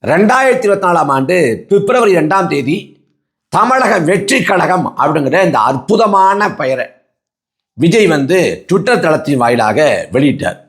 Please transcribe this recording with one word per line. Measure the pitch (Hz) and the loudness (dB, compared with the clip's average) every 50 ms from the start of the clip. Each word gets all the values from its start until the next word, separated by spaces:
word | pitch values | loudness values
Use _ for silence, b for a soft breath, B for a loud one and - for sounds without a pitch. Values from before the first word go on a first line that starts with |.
| - | -2
ரெண்டாயிரத்தி | 110 147 175 208 214 247 254 269 262 247 - - | 0 2 2 2 2 2 2 2 2 0 0 0
இருபத்தி | 202 202 196 190 | 0 0 0 0
நாலாம் | 180 175 165 151 143 139 | 0 0 0 0 0 0
ஆண்டு | 135 135 131 180 180 160 123 110 95 - _ | -2 0 0 0 0 0 0 -2 -4 -4 _
பிப்ரவரி | 196 202 202 202 - 254 233 208 185 | 0 0 2 2 0 2 2 2 2
ரெண்டாம் | 170 151 151 185 196 185 | 2 0 0 0 0 0
தேதி | 175 151 143 131 127 160 208 - - - _ _ _ _ _ _ _ _ _ _ _ | -2 -4 -4 -2 -4 -4 -4 -6 -14 -20 _ _ _ _ _ _ _ _ _ _ _
தமிழக | - 170 214 240 262 262 254 208 220 196 | -2 0 0 2 2 0 0 0 0 0
வெற்றி | 160 156 196 190 202 202 262 262 | 0 0 0 -2 0 -2 -2 -2
கழகம் | 175 - 202 180 - 180 180 180 - - - - | 0 0 0 0 0 0 0 -2 -2 -4 -4 -2
அப்படிங்கிற | 131 147 156 156 143 135 139 185 190 | -2 0 0 0 -2 0 0 2 0
இந்த | - - 120 | 2 2 2
அற்புதமான | 107 123 135 131 - - 214 214 226 208 202 196 190 190 196 202 208 196 - | 0 0 0 -2 -2 -2 0 2 2 2 2 2 2 2 2 0 -2 -4 -4
பெயரை | - 143 131 131 127 117 - _ _ _ _ _ _ _ _ _ _ _ _ _ _ _ _ _ | -4 -4 -4 -4 -4 -6 -10 _ _ _ _ _ _ _ _ _ _ _ _ _ _ _ _ _
விஜய் | - 135 170 180 226 214 | 0 0 2 4 4 2
வந்து | 175 160 147 139 131 175 190 165 110 85 - - - | 2 2 0 0 0 0 0 0 -2 -4 -6 -4 -2
Twitter | 180 196 196 - 247 180 | -2 -2 0 0 -2 0
தளத்தின் | 170 165 156 151 - - 143 127 | 0 0 -2 -2 -2 -2 -2 0
வாயிலாக | 120 120 123 120 110 107 107 127 156 143 110 92 101 - | 0 0 0 0 0 0 0 2 0 0 0 -2 -4 -4
வெளியிட்டார். | - 127 143 143 123 - 101 90 - - - | -2 0 0 0 0 -2 -4 -6 -6 -8 -18